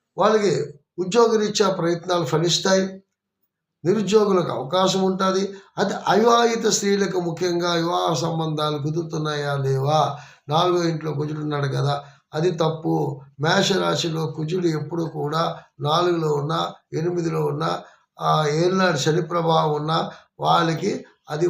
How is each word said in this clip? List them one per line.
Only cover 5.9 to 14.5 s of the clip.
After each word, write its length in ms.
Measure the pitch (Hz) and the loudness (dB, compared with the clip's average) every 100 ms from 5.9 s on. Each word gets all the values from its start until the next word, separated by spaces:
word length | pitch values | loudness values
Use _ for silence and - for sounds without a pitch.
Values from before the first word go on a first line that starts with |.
| - - | -2 0
అవివాహిత 540 | 185 233 233 233 226 226 - | 4 6 6 4 2 0 0
స్త్రీలకు 440 | 202 202 196 185 170 | 2 0 0 -2 -4
ముఖ్యంగా 440 | 160 180 175 175 170 | -2 -2 -2 0 0
వివాహ 280 | 165 180 180 156 165 | 0 0 0 0 -2
సంబంధాలు 520 | 165 160 151 151 147 143 | -2 -4 -2 -2 -2 -4
కుదురుతున్నాయా 680 | 160 165 160 151 147 143 143 135 | -4 -4 -4 -4 -4 -2 -2 0
లేవా, 340 | 135 139 156 143 135 - - - | 0 2 2 0 -4 -14 -18 -2
నాలుగో 280 | 151 180 175 170 | 0 2 2 0
ఇంట్లో 200 | 156 156 143 | -2 -4 -4
కుజుడు 220 | 151 151 151 | -4 -4 -4
ఉన్నాడు 240 | 147 139 135 | -2 -2 -2
కదా, 180 | 139 143 - - _ 151 | -2 -2 -6 -20 _ -2
అది 140 | 175 165 | -2 0
తప్పు. 320 | 160 160 165 160 143 139 - - | 0 -2 -2 -2 -2 -6 -14 -4
మేషరాశిలో 800 | 151 190 190 190 170 156 170 160 156 - | 2 2 2 2 0 0 -2 -4 -4 -4
కుజుడు 320 | 156 | -4